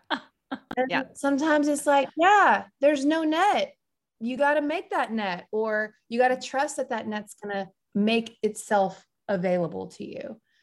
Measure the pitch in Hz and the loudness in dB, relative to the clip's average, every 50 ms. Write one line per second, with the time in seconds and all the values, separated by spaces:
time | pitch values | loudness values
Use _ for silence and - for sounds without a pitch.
0 | _ - 311 - - _ _ _ _ - 269 - _ - - 254 254 254 175 139 | _ -8 -8 -8 -8 _ _ _ _ -14 -14 -14 _ -8 -4 -4 -2 -2 -2 -4
1 | - - - - - 277 277 262 302 320 302 302 285 302 294 285 - 302 285 277 | -4 -6 -8 -4 -2 0 0 2 2 2 2 4 2 2 0 0 2 4 4 4
2 | 269 - - 302 330 381 415 403 359 285 214 202 - - _ _ 269 294 311 269 | 2 0 0 2 4 6 6 6 6 6 4 2 -2 -8 _ _ 2 2 4 4
3 | 262 294 311 320 320 311 311 330 370 415 359 233 - - - _ _ _ _ _ | 2 0 0 0 0 0 2 2 2 2 2 0 -2 -4 -8 _ _ _ _ _
4 | _ _ _ - 220 240 254 240 285 285 294 302 294 294 311 370 359 - 403 330 | _ _ _ -10 -8 -6 -2 0 2 2 2 2 0 -2 -4 -4 -6 -4 -2 -2
5 | 262 214 226 220 208 190 175 180 - _ - 214 220 220 214 214 214 214 - _ | -2 -2 -4 -4 -4 -4 -4 -6 -8 _ -4 -4 -2 -2 -2 -2 -4 -6 -10 _
6 | _ - 226 233 247 254 254 254 - - - 262 285 302 - - 262 254 247 220 | _ -4 0 2 2 2 2 -2 -6 -6 -4 -4 -4 -4 -4 -6 -6 -6 -6 -6
7 | 220 220 214 214 208 - - _ 208 208 202 196 190 196 _ _ _ _ - 202 | -6 -6 -8 -8 -10 -12 -16 _ -10 -8 -6 -6 -8 -8 _ _ _ _ -2 0
8 | 208 220 226 233 226 226 - _ - 208 214 - - - 214 202 190 185 185 - | 0 2 2 0 -2 -4 -6 _ -6 -6 -6 -8 -4 0 2 2 2 0 -4 -10
9 | _ _ _ _ _ - 202 185 175 185 180 180 170 156 - 95 - - - - | _ _ _ _ _ -4 -4 -2 0 0 0 0 -2 -4 -6 -10 -12 -12 -14 -16
10 | - - - - - - - - _ _ _ _ | -14 -14 -12 -14 -14 -14 -16 -18 _ _ _ _